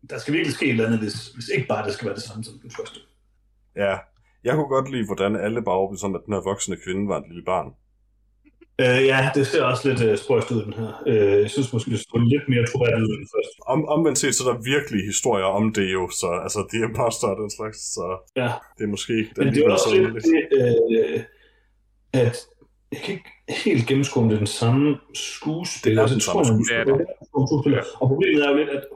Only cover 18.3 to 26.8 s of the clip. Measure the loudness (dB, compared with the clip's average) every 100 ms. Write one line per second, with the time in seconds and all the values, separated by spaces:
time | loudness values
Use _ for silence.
18.3 | -4 -4 -4 -12 _ -6 -6 -2 -2 -2
19.3 | 0 0 4 4 4 4 4 4 2 2
20.3 | 2 4 2 4 4 4 2 2 -2 -8
21.3 | _ _ _ _ _ _ _ _ 2 2
22.3 | 0 -14 _ _ _ _ -12 -8 -10 -10
23.3 | _ -10 -4 2 2 2 2 2 2 2
24.3 | 2 0 0 2 4 4 0 _ -12 -10
25.3 | -8 -6 -6 -6 -4 0 2 4 2 0
26.3 | 2 2 2 2 0